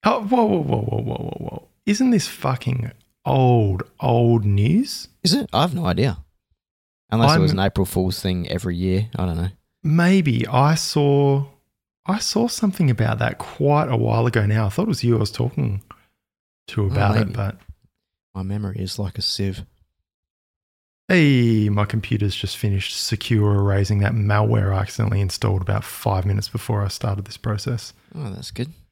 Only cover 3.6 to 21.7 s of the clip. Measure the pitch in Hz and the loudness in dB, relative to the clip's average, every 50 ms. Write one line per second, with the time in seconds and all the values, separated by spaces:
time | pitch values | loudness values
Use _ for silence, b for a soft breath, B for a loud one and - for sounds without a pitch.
3.6 | 110 101 95 92 - - _ _ - 127 120 117 120 117 117 117 104 101 101 98 | 4 2 0 -2 -4 -8 _ _ 0 2 2 4 4 4 4 4 4 2 2 2
4.6 | 101 120 160 208 269 - - - - - _ _ _ 175 160 277 262 - - 113 | 4 4 4 2 0 -2 -6 -12 -14 -18 _ _ _ 0 0 0 -2 -2 0 0
5.6 | 143 180 147 180 170 92 87 - 113 139 95 78 - _ _ _ _ _ _ _ | 0 0 0 -2 -2 -2 0 0 0 0 -2 -4 -10 _ _ _ _ _ _ _
6.6 | _ _ _ _ _ _ _ _ _ _ 107 113 117 139 156 165 160 151 101 95 | _ _ _ _ _ _ _ _ _ _ 0 2 4 4 4 4 4 2 2 2
7.6 | 95 98 - - 95 90 - 90 92 92 90 - - 98 90 90 85 - - 90 | 0 0 0 0 -2 0 0 0 0 0 -2 -2 -2 -2 -2 -2 -2 -4 -4 -4
8.6 | - 92 87 87 90 95 92 95 104 113 - - 95 90 85 82 87 92 98 _ | -4 -4 -4 -2 0 0 0 0 -2 -2 -4 -4 -4 -2 -2 -2 -4 -4 -6 _
9.6 | _ _ _ _ _ 160 147 165 170 175 190 196 180 147 117 117 120 - - 127 | _ _ _ _ _ 0 2 4 4 4 4 4 4 2 0 0 -2 0 2 2
10.6 | 135 143 160 151 - - - 156 147 143 139 139 143 139 139 139 143 139 _ _ | 4 4 2 2 0 -2 0 0 2 4 4 4 4 4 2 0 -2 -4 _ _
11.6 | _ _ _ _ _ _ _ _ _ - 190 214 - - - 214 226 240 - - | _ _ _ _ _ _ _ _ _ -4 -4 -2 -2 -2 0 0 0 0 -2 -2
12.6 | - 202 190 - 180 139 120 - 113 113 113 - - 120 - - - - - - | -2 -2 0 2 2 2 2 2 0 0 0 0 -2 -2 -2 -6 -12 -16 -6 -2
13.6 | 147 143 147 147 156 131 127 113 113 113 110 110 117 123 117 117 104 101 104 110 | 0 2 2 2 2 0 0 0 0 2 2 2 2 2 2 2 0 2 2 0
14.6 | 110 101 - - 196 220 180 - - 120 117 113 110 101 - - 123 123 - - | 0 -2 -2 -2 -2 -2 -2 -2 2 2 2 2 0 -2 -2 -4 -4 -4 -2 -2
15.6 | 139 117 101 98 - _ B B B B B _ _ _ _ _ _ _ _ _ | -4 -2 -4 -6 -8 _ B B B B B _ _ _ _ _ _ _ _ _
16.6 | _ - - - 104 95 - - 101 101 98 113 110 95 - - 101 98 - - | _ -10 -4 -2 -2 0 2 2 2 2 2 2 0 0 -2 -4 -4 -4 -6 -10
17.6 | _ _ - _ _ _ _ _ _ _ _ _ _ _ _ 95 95 95 101 104 | _ _ -20 _ _ _ _ _ _ _ _ _ _ _ _ -8 -6 -4 -4 -4
18.6 | 104 95 98 110 95 95 - - 104 95 - - - - - - 98 98 92 - | -4 -4 -6 -6 -6 -6 -6 -6 -6 -6 -6 -6 -6 -6 -4 -4 -4 -4 -4 -6
19.6 | - - _ _ _ _ _ _ _ _ _ _ _ _ _ _ _ _ _ _ | -12 -16 _ _ _ _ _ _ _ _ _ _ _ _ _ _ _ _ _ _
20.6 | _ _ _ _ _ _ _ _ _ _ 185 180 160 143 139 127 120 117 113 107 | _ _ _ _ _ _ _ _ _ _ 4 6 6 6 6 6 4 4 4 2
21.6 | 107 104 | 2 2